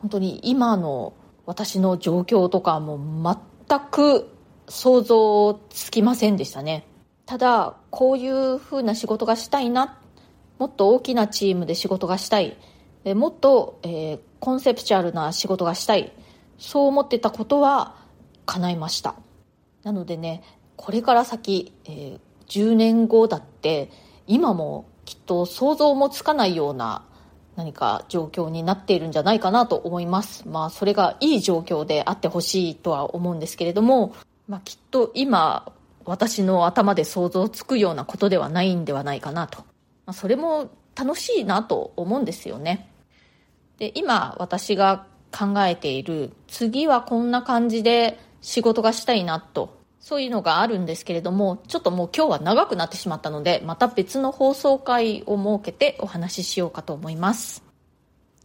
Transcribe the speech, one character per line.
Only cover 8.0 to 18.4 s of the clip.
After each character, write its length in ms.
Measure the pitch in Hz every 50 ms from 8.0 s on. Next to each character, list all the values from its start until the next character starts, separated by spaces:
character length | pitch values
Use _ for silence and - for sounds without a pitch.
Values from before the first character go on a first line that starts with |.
| 262 262
う 60 | 269 254
い 100 | 247 262
う 320 | 262 269 269 262 254 285
風 240 | - - 294 277 240
な 100 | 214 220
仕 140 | 226 - -
事 180 | 220 214 226
が 120 | 226 226 226
し 100 | - -
た 140 | - 285
い 80 | 254 240
な、 280 | 240 254 269 269 - - - - _ - _ _ _ _ _ _ _ -
も 60 | 262
っ 100 | 269 -
と 140 | - 196 196
大 100 | 240 254
き 160 | 247 262 247
な 120 | 240 208 208
チ 180 | - - 202
ー 100 | 196 185
ム 100 | 180 175
で 80 | 156 165
仕 140 | - - 185
事 200 | 190 185 190 170
が 100 | 185 190
し 100 | - -
た 140 | 226 208
い、 160 | 175 - - - - - - - _ _ _ _ _
で、 100 | 196 196
も 140 | 214 269 330
っ 40 | - -
と、 400 | - 277 269 233 - - - - -
え 40 | 170 170 156 160 156 151
ー、 40 | - - _ _ _
コ 120 | - 262 254
ン 60 | 262
セ 140 | - 262 233
プ 100 | 247 -
チ 100 | - 214
ュ 20 | 190
ア 40 |
ル 120 | 175 175 -
な 180 | 170 151 151
仕 160 | 175 - - 202
事 160 | 190 185 180
が 120 | 170 170
し 100 | - -
た 100 | - 220
い、 160 | 185 - - - - - - - _ _ _ _ _
そ 260 | - - - 285 277
う 40 | 277
思 140 | 277 285
っ 60 | 277 285
て 120 | 247 233
た 120 | - 214
こ 140 | - - 214
と 160 | - 285 285
は 340 | 285 277 277 247 - - - - - - _ _ - _ _ _